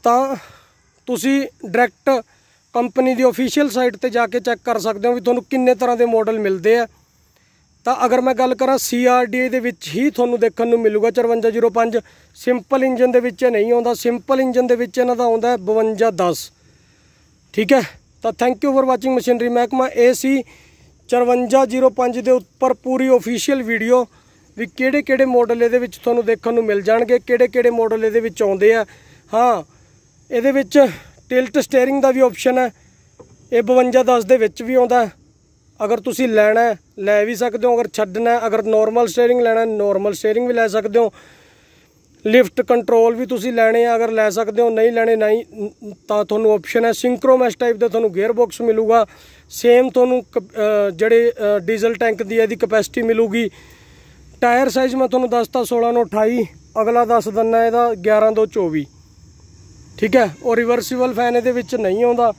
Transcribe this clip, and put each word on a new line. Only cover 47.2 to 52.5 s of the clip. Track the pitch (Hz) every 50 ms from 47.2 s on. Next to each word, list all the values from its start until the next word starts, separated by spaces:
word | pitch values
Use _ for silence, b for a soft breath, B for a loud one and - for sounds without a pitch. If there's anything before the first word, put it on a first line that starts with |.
| - 262 262 254 254 233 -
ਟਾਈਪ | _ 247 240 233
ਦਾ | 202 240
ਤੁਹਾਨੂੰ | 226 180 226 233 214 170
ਗੇਅਰ | 185 202 226 233
ਬਾਕਸ | 226 240 196 - -
ਮਿਲੂਗਾ। | 233 233 220 220 226 214 226 233 214 b b b b b b b b b
ਸੇਮ | - - - 240 240 247 254 254
ਤੁਹਾਨੂੰ | - 254 247 254 254 254 190
ਕ-, | _ - 233
ਅਹ, | 185 202 - 220 208 214 214 208 202 202 175
ਜਿਹੜੇ, | 160 214 226 233 233 233 233
ਅਹ, | 233 - 214 208 208 202
ਡੀਜ਼ਲ | 175 175 226 214 214 226 233
ਟੈਂਕ | 190 233 226 220 185 226
ਦੀ | 190 226
ਇਹਦੀ | 226 226 202